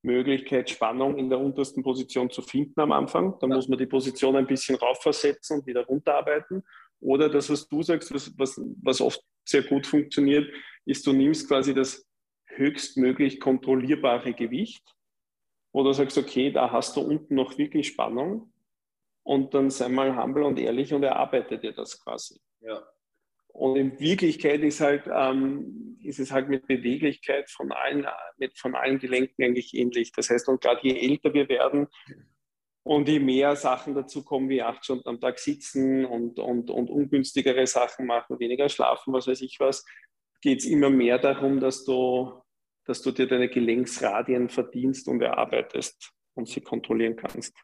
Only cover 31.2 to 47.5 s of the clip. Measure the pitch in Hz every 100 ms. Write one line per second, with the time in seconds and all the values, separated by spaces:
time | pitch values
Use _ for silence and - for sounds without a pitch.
31.2 | 151 143 139 123 135 143 143 - - 143
32.2 | _ _ _ _ _ _ - 147 143 151
33.2 | 135 131 143 143 139 127 151 139 135 147
34.2 | - 139 135 131 113 107 - 127 131 120
35.2 | 127 123 - 147 - 139 131 131 127 117
36.2 | 120 - - 123 120 - 120 147 139 143
37.2 | 131 139 135 127 127 127 120 - 123 120
38.2 | - 123 120 127 143 - 127 123 - 131
39.2 | 131 127 131 - 135 135 - - _ _
40.2 | _ _ 147 131 - 151 139 131 120 123
41.2 | 139 139 139 135 131 131 - 127 127 127
42.2 | 131 - _ _ _ _ - 127 165 -
43.2 | 127 127 123 127 117 117 120 - 113 104
44.2 | 123 123 117 - - 120 131 131 - 120
45.2 | 120 - - - - - - _ - _
46.2 | _ - 113 - - 117 - 117 113 113
47.2 | - - -